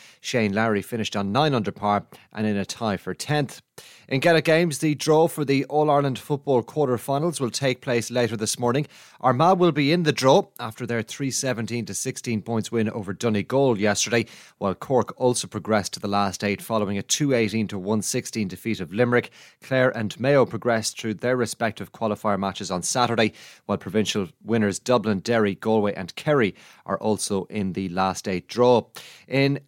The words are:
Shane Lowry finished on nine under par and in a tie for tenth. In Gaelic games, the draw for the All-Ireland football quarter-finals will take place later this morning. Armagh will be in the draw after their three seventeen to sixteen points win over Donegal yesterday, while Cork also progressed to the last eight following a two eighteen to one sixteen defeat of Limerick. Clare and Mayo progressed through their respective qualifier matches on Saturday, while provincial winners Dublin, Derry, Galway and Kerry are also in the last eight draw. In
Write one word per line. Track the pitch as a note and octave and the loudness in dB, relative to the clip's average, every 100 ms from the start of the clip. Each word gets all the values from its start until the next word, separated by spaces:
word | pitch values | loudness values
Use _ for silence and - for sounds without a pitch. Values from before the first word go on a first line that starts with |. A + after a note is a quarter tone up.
| - _ | -20 _
Shane | - B2+ G#2+ | -4 0 0
Lowry | G2 A2+ G#2 | 2 2 0
finished | F#2 A#2+ G#2 G#2 | -2 -6 -4 -4
on | G2+ | -2
nine | A2 D#3 | 0 2
under | C3 G2+ | 2 -2
par | - G#2 G#2 - - - | -2 0 0 -2 -12 -18
and | - G#2+ | -6 -2
in | G2+ | -2
a | G2 | -4
tie | - A2+ F#2+ | -4 -4 -4
for | - | -6
tenth. | F2 - D3 C#3+ - - - - - - | -10 -2 -2 -2 -8 -20 -20 -20 -20 -6
In | C3+ | 0
Gaelic | D3+ E3 | 4 4
games, | D#3+ D#3+ F3 C3+ | 6 4 4 0
the | D#3+ | -2
draw | D3+ - D#3 D#3+ | 0 2 4 4
for | D#3+ | 2
the | C#3+ C#3 C#3 | 0 0 2
All-Ireland | D3+ D3+ C#3+ C#3+ C3 | 2 4 4 2 -2
football | - C#3+ - B2+ | -4 -4 2 0
quarter-finals | A2+ D3+ C#3+ A#2+ - C#3 E3 D3 | 0 0 0 0 -2 -2 -2 -2
will | B2+ | -4
take | - C#3 B2+ | -2 -2 -2
place | - A#2+ A2+ | -2 -2 0
later | A#2+ A#2 G#2+ | 0 0 0
this | G#2+ - | -4 -2
morning. | B2 B2 D3+ - - - | 0 0 -2 -10 -20 -2
Armagh | B2+ B2+ E3 F#3+ | 0 4 4 6
will | F3 | 4
be | D3 C#3+ | 4 2
in | F3 | 4
the | D#3 | 2
draw | B2 C3 D#3+ - - | 4 6 6 4 -6
after | A#2 A2 | -10 -8
their | B2 A#2 | -4 -4
three | G#2+ - C#3 | -4 -6 -6
seventeen | B2 C3+ A#2 A2 A#2+ G2+ | -2 -2 -2 -4 -6 -6
to | |
sixteen | G2 - B2+ - A2+ | -6 -6 -6 -4 -4
points | F#2+ A2+ - | -2 -4 -2
win | A#2 G#2+ | -2 -2
over | A2+ F#2+ | -4 -8
Donegal | F#2+ A#2+ G#2 F#2+ C3 C#3 A2 | -4 0 0 0 2 2 2
yesterday, | G#2 G2+ - A#2 - - - _ | 2 0 0 0 -2 -8 -20 _
while | G2+ | -4
Cork | F#2 - C3 G#2 - | -4 0 0 0 0
also | B2+ A#2+ F#2+ | 0 0 -4
progressed | G#2+ F#2 G#2+ F#2 | -8 0 0 0
to | - | -6
the | G2+ | -4
last | G2+ G2+ F#2 | -2 -2 -2
eight | G#2 G2 | -2 -4
following | - A2+ G2+ G2+ | -2 -2 -2 -4
a | |
two | - - D3 | -4 -2 2
eighteen | B2 A2 A2 G#2 | 2 2 0 -2
to | G2+ | -4
one | F#2 G#2+ | -2 -2
sixteen | G2 B2+ - A2+ G2+ | 0 -4 -4 -4 -4
defeat | F#2 A2+ G#2+ | -6 -6 -6
of | F2+ | -4
Limerick. | G2 A#2+ A#2+ A2+ - - _ | 0 2 2 0 -8 -20 _
Clare | - C3 B2+ A#2 | -4 0 2 0
and | G#2+ - | -6 -2
Mayo | B2 C#3+ | 2 4
progressed | A#2+ A2 A#2+ A2+ A2 - | 4 0 -2 0 -2 -6
through | A2+ | -6
their | G2+ A#2+ B2+ | -4 -2 0
respective | A2+ - A2+ - G2+ | -2 -2 -4 -4 -12
qualifier | - A2 G#2 G#2+ G2+ | -6 -4 -2 -2 -2
matches | G2 F#2 F#2 | -2 -6 -6
on | F2+ | -4
Saturday, | E2+ C3 A#2+ A2+ A2 - - - - | -2 0 2 2 2 0 -14 -16 -6
while | G2+ | -6
provincial | - G2 G2+ A2 F2+ - | -2 -2 0 -2 -4 -8
winners | - A2+ G#2 F#2 | -4 0 2 0
Dublin, | - B2 G#2 G2 | 2 2 2 -2
Derry, | G2 A#2 G#2 | 0 2 2
Galway | F#2 A2 A2 G#2 | 0 0 2 0
and | - F2+ - | -2 -8 -6
Kerry | - D3 G#2+ - - - | 0 2 2 -2 -14 -20
are | - G2 | -8 -4
also | A2 G2+ - G2 | -2 -2 -2 -4
in | - G#2+ F#2+ | -4 -4 -4
the | F2+ F#2+ | -4 -4
last | F2 F#2+ F2+ - | -2 -2 -2 -4
eight | F#2 - | -6 -4
draw. | A2 B2 B2 - - - - - | 2 4 4 2 -8 -20 -20 -4
In | C3 C#3 C#3 | 0 0 0